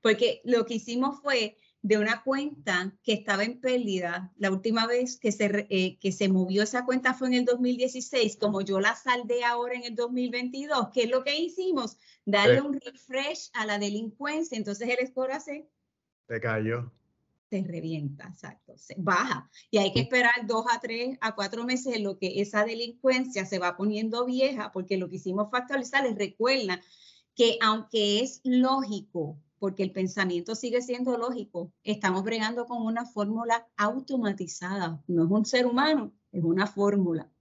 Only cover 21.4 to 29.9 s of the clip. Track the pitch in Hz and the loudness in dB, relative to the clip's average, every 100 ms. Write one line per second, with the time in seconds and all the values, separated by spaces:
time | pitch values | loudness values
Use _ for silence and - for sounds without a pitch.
21.4 | 196 226 240 254 254 233 202 190 185 190 | -4 -4 -2 -2 -2 -2 -2 -2 -4 -2
22.4 | 202 214 214 226 240 233 262 254 262 202 | 0 2 0 -2 -8 0 2 2 0 -4
23.4 | 185 190 175 180 208 208 220 233 247 254 | -4 -2 -2 0 0 0 -2 -2 0 2
24.4 | 269 262 214 190 185 196 180 180 185 190 | 2 0 -6 -6 -2 -2 -2 -6 -4 -2
25.4 | 208 247 247 277 247 269 262 202 196 - | 0 -2 0 -4 0 0 0 -2 -4 0
26.4 | 233 269 208 180 _ _ - _ _ - | 2 2 0 -4 _ _ -20 _ _ 2
27.4 | - - 220 220 214 226 208 208 262 - | 4 4 2 2 0 0 2 2 0 -2
28.4 | 262 254 262 269 214 202 - 175 147 151 | 2 4 6 2 0 -6 -6 -6 -6 -8
29.4 | _ _ 196 190 190 | _ _ -6 -2 -4